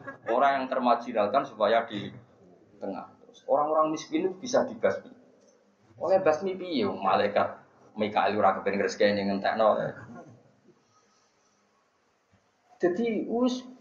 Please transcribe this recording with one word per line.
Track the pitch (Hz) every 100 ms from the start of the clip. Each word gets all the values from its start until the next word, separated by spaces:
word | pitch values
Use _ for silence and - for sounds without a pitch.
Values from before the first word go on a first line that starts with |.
| 277 - -
Orang | 120 139 139
yang | 127
termarginalkan | 131 123 117 123 110 101 139
supaya | 147 104 104 117
di | 117 107 131 - - _ - - _ -
tengah. | 98 92 - - -
Terus | -
orang-orang | - 139 151 156 156
miskin | 156 - 160 185
itu | -
bisa | 127 127
dibasmi. | - 110 101 - - - - _ _ _ _ _ _ -
Oleh | 165 190
basmi | 160 139 190 185
piye? | 180 143 101
Malaikat | 95 95 101 98 98 98 - - _ - 107
Mikael | 107 98 95 104
ora | 95 95
kepen | 98 98
ngresiki | 95 - 104
ning | 104 98
ngentekno. | 98 98 110 107 - 110 - - - - - _ _ _ _ _ _ _ _ _ _ _ _ _ _ _ _ _ _ _ _ _ _ _ -
Jadi | 175 180 233 202 -
wis | 226 254 247 - -